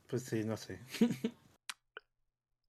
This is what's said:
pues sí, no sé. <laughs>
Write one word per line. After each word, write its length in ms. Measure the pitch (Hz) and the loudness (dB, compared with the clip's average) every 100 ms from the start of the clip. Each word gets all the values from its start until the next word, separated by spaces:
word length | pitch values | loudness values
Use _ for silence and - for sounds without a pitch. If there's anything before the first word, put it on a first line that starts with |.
| - | -2
pues 160 | 120 | -2
sí, 180 | - 113 | 0 0
no 120 | 110 107 | 2 -2
sé. 240 | - 92 123 - | -4 -10 -8 4
<laughs> 400 | 233 131 233 - - - - - _ - - _ _ _ _ _ | 4 4 -2 -6 -16 -16 -14 -14 _ -18 -18 _ _ _ _ _